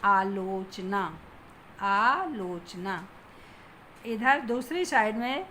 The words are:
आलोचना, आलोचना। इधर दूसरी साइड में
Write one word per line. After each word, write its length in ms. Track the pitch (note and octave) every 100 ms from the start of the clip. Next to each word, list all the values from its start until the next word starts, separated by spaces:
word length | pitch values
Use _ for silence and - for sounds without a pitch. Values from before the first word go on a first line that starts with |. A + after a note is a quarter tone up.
आलोचना, 1120 | G3+ G3 G3 G3 F#3+ F#3+ F#3+ - F#3 G3+ F3 D#3+ - - - - - -
आलोचना। 1200 | G3 G3 A3+ D4 F#4 B3+ F3+ F3 F3 F3+ F#3+ F3+ F#3+ - - - - - - - - -
इधर 360 | A3+ A3 B3 C#4
दूसरी 440 | A#3+ A#3+ B3+ E4+
साइड 320 | F4+ C4+ G#3+ A3
में 280 | A#3+ C#4 F#4